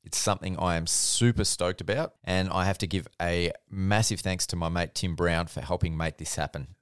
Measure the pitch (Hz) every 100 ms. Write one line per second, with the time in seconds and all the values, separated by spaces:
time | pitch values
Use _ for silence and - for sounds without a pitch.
0 | - - - 98 92 87 90 82 82 -
1 | - - 120 117 101 - 90 92 90 113
2 | 165 _ - 92 92 92 92 95 90 98
3 | - _ 87 87 85 - _ 98 95 104
4 | 110 98 95 90 - 85 82 87 82 -
5 | 92 82 87 82 85 - 78 82 85 80
6 | 80 - 76 - 73 78 71 -